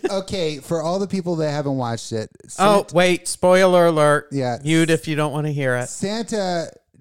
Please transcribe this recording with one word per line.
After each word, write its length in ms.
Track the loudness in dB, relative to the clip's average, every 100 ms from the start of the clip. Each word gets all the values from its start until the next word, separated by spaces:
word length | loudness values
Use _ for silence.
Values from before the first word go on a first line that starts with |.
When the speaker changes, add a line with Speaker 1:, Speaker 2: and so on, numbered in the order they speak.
Speaker 1:
<laughs> 80 | -4
okay, 480 | -6 -6 -4 -4 -6
for 240 | -6 -4
all 160 | -2 -4
the 80 | -4
people 280 | -4 -4 -2
that 140 | -2
haven't 260 | -2 -4 -4
watched 340 | -4 -6 -6
it, 160 | -8 -8 _ -18 0
Speaker 2:
Oh, 200 | 2 4
Speaker 1:
Sant- 120 | 2
Speaker 2:
wait, 340 | 2 2 2 -4
spoiler 580 | -2 4 6 6 6 4
alert. 420 | 4 4 4 0
Speaker 1:
Yeah. 260 | -4 -4 -4
Speaker 2:
Mute 280 | 0 2 4
if 180 | 0 0
you 80 | -2
don't 160 | -2
wanna 180 | -2 -4
hear 240 | -2 -2 -2
it. 120 | -4
Speaker 1:
Santa 840 | -6 -6 -6 -4 -4 -2 -4 -6 -12 _ _